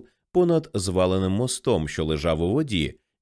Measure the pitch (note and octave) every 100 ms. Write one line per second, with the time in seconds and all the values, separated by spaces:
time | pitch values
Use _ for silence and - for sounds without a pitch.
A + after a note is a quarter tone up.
0 | - _ _ F3+ F3 E3 D3 G#2+ F#2+ F2+
1 | F2+ F#2+ F#2+ G2 B2+ - - G2+ D2+ -
2 | D#2 D#2 E2 D#2+ E2+ B2 D3+ F#2+ C2+ -
3 | _ _